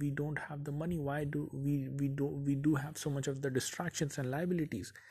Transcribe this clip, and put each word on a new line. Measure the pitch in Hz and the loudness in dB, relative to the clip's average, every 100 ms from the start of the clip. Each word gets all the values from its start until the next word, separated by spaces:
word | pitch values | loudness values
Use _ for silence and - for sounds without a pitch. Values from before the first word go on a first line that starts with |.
we | 147 | -2
don't | 139 147 147 | 0 0 -2
have | - 147 | -4 -6
the | 143 | -4
money, | 143 165 175 | -2 0 0
why | 139 147 | 0 0
do | 147 147 151 | 0 0 -2
we, | 135 139 143 131 | -2 2 2 0
we | 135 139 | 0 0
do, | 139 | 2
we | 139 147 139 | 0 0 2
do | 139 147 143 | 4 4 4
have | 147 - | 2 -4
so | 156 | -2
much | 139 135 | 0 0
of | 135 | 0
the | 143 | 0
distractions | 131 - - 180 - 147 - | 0 0 -2 -4 0 -2 0
and | 127 | -2
liabilities. | 139 175 180 147 110 90 - - | 0 2 2 0 -2 -6 -12 -18